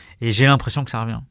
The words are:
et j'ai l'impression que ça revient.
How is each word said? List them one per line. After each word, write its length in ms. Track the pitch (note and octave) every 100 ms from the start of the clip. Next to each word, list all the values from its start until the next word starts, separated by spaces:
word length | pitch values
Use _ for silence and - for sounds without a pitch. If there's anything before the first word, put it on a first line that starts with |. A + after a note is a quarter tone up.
| - -
et 100 | A#2
j'ai 140 | G#2 C3+
l'impression 400 | C#3 - D3 C#3
que 60 |
ça 100 | A#2
revient. 180 | A2+ A2+ C3